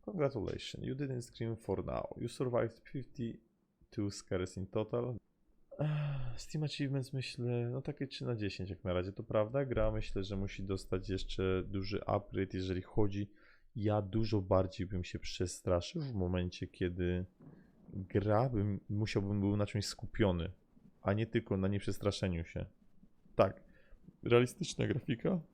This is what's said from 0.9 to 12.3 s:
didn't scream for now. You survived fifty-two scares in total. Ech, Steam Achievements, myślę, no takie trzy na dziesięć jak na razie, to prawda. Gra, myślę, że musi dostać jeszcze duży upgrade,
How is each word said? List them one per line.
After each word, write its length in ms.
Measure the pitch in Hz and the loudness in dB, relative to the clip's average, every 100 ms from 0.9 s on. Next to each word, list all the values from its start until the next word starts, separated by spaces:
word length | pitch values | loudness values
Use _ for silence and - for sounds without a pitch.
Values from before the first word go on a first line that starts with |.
didn't 280 | 135 143 127 | -4 -4 -6
scream 340 | 120 - 113 113 | -8 -6 -6 -4
for 280 | - 92 | -2 -2
now. 200 | 87 60 - - | 0 -4 -4 -6
You 120 | 120 | -8
survived 520 | - 127 120 113 - | -4 0 2 0 -4
fifty-two 1300 | - 139 120 - 117 - _ _ _ _ _ - 101 | -10 -10 -10 -6 -6 -6 _ _ _ _ _ -2 -2
scares 460 | - - 95 92 - | -4 -4 -2 -2 -4
in 100 | 92 | -4
total. 500 | 110 107 120 123 113 _ _ _ _ - - | -2 0 -2 -2 -6 _ _ _ _ -20 -2
Ech, 640 | 151 151 147 139 127 - | 0 0 -2 -2 -4 -4
Steam 240 | - 156 | -4 -2
Achievements, 480 | 151 - 139 139 127 | -2 0 0 0 0
myślę, 580 | 135 127 - 120 120 120 | -4 -4 -4 0 0 0
no 100 | 127 | -2
takie 240 | 143 143 135 | -4 -6 -6
trzy 180 | - | -4
na 120 | 131 117 | -2 0
dziesięć 340 | 104 - 95 | -2 -2 -6
jak 140 | 92 | -4
na 80 | 95 | 0
razie, 200 | 90 90 | 0 0
to 100 | 98 | -6
prawda. 420 | 110 113 107 131 | 0 2 2 2
Gra, 260 | 135 113 107 | 0 4 4
myślę, 320 | 110 - - | 2 -2 -2
że 120 | 95 98 | 0 -2
musi 280 | 98 - | -2 -4
dostać 440 | 98 95 - 92 95 | -2 -2 0 -2 0
jeszcze 540 | 95 - - 95 92 | -2 -2 0 2 2
duży 420 | 95 98 95 104 | 0 -4 -2 -2
upgrade, 500 | - 101 - | 0 0 0